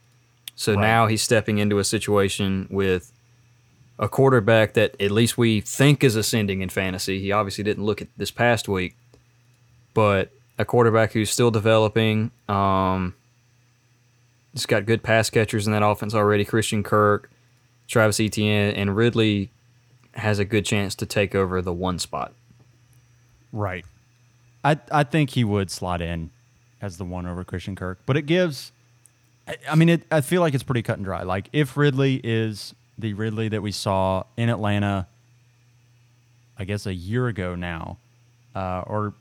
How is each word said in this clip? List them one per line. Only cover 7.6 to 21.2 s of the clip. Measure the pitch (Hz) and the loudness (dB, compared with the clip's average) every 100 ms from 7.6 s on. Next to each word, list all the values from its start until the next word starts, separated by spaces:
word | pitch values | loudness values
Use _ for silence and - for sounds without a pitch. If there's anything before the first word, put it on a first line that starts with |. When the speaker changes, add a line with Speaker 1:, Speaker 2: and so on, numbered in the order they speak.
Speaker 1:
didn't | 104 92 | -4 -2
look | 104 101 | -4 -4
at | - - | -8 -10
this | 101 | -8
past | - 120 113 - | 0 2 2 0
week, | 95 90 - _ _ _ _ _ _ _ _ _ | -4 -4 -10 _ _ _ _ _ _ _ _ _
but | - 104 98 95 _ _ - | 2 4 4 0 _ _ -6
a | |
quarterback | 107 123 117 113 110 | 0 4 4 4 2
who's | 113 104 | 0 0
still | - 120 | 2 2
developing, | 113 110 110 107 113 110 107 113 - - | 4 4 4 4 2 2 0 -2 -6 -4
um, | 101 98 95 95 92 90 - _ _ _ _ _ _ _ _ _ _ _ _ _ | 0 2 2 2 0 -2 -8 _ _ _ _ _ _ _ _ _ _ _ _ _
it's | 120 - | -12 -2
got | 110 104 | 0 2
good | 113 | 0
pass | - 110 107 | 2 2 2
catchers | 120 104 110 104 | 0 0 0 0
in | |
that | 107 | 2
offense | 104 104 104 | 2 0 -2
already, | 110 104 104 | 2 4 2
Christian | 101 113 107 110 | 2 0 0 -2
Kirk, | 98 107 104 101 - _ _ _ _ _ - | 0 4 4 2 -4 _ _ _ _ _ -2
Travis | 120 110 101 | 2 2 2
Etienne, | 110 107 104 104 104 | -2 0 0 2 0
and | 101 101 98 | 0 -2 2
Ridley | 117 113 110 101 98 _ _ _ _ _ _ | 2 2 2 0 -4 _ _ _ _ _ _
has | - 107 104 | -6 -2 -2
a | |
good | 98 110 | 0 -2
chance | - 104 98 - | 0 -2 -2 -6
to | 104 | -4
take | 110 | -2